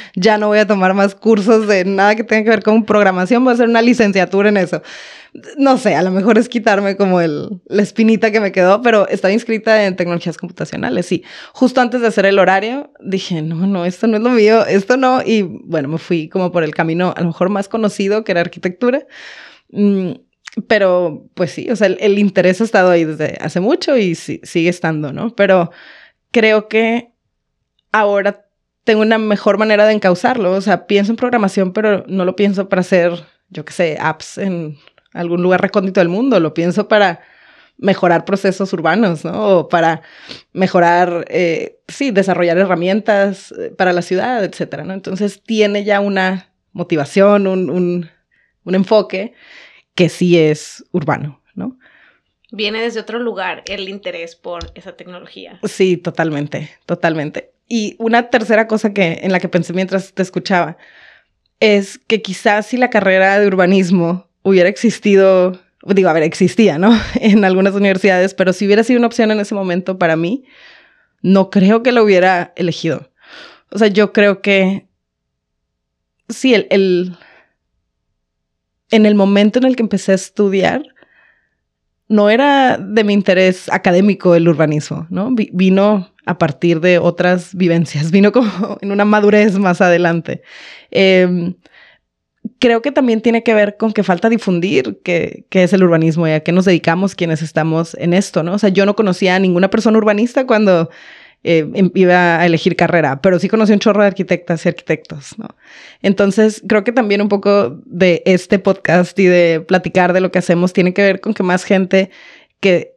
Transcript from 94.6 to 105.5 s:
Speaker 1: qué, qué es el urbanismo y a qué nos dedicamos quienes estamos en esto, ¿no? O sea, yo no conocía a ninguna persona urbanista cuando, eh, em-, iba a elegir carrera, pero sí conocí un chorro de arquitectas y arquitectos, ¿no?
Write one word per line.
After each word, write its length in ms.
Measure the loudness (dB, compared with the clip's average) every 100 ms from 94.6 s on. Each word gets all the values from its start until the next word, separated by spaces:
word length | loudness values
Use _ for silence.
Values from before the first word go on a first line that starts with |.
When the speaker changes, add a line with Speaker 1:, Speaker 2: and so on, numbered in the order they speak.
| 0 -2 -2 -6
Speaker 1:
qué, 420 | -4 -4 -4 -8 -4
qué 140 | 0
es 100 | 2
el 100 | 4
urbanismo 440 | 4 4 2 0 0
y 40 |
a 120 | 0
qué 100 | 0
nos 100 | 0 2
dedicamos 480 | 2 0 -2 -2
quienes 280 | -4 -4 -4
estamos 520 | -4 -4 -2 -2 -4 -4
en 180 | 0
esto, 280 | 0 0 -4
¿no? 120 | -4
O 60 | 0
sea, 100 | 0
yo 160 | 2 0
no 100 | 0
conocía 400 | -2 0 0 2
a 40 |
ninguna 300 | 2 2 2
persona 280 | 2 2 2
urbanista 480 | 2 0 0 -2 0
cuando, 420 | 2 4 2 0 -8 -20 -20 -20 _
eh, 260 | -2 0 0 0
em-, 160 | 0
iba 460 | 2 4 4 2 2
a 60 | 0
elegir 300 | 0 -2 0
carrera, 460 | 0 0 0 0
pero 160 | 0 0
sí 80 | 0
conocí 240 | 0 2
un 60 | 2
chorro 220 | 2 2
de 60 | 0
arquitectas 580 | 0 -4 -4 -4 -4 -4
y 40 |
arquitectos, 680 | -6 -6 -6 -6 -18 -16 -18
¿no? 100 | -18